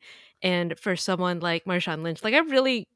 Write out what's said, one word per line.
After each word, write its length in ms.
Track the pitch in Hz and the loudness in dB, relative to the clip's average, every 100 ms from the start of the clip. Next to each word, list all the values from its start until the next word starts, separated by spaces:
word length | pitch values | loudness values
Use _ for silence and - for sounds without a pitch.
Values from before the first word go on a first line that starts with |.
| - - - _ | -18 -20 -20 _
And 360 | 185 180 170 160 | 0 0 0 -2
for 200 | 202 180 | -2 -2
someone 420 | - 180 180 175 | 0 0 0 -2
like 240 | 170 170 - | -2 -2 0
Marshawn 380 | 180 175 156 | -2 -2 -4
Lynch, 180 | 165 160 | -6 -4
like, 120 | 214 | 0
I 60 | 277 | 2
really 480 | 320 269 262 240 - | 4 4 4 2 -4